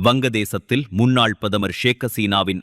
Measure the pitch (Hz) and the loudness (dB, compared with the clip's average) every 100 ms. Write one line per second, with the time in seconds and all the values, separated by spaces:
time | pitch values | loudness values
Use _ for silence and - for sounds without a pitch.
0 | 107 131 127 113 101 101 - 123 127 95 | 2 2 0 -2 -2 -4 -2 -4 -2 0
1 | 123 123 113 104 107 101 98 - 127 120 | 2 4 2 0 -2 -2 -2 -2 -2 -2
2 | 123 - 104 98 95 95 | -4 -2 0 0 0 -4